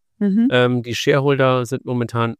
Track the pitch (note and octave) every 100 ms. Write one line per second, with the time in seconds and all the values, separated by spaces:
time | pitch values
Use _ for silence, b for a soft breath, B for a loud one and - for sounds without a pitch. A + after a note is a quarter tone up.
0 | _ - G3+ G3+ A#3+ B2 B2 B2 A#2+ A2
1 | - C#3+ C#3 C#3 C3 B2+ A#2+ C3 - B2
2 | A#2 A#2+ A#2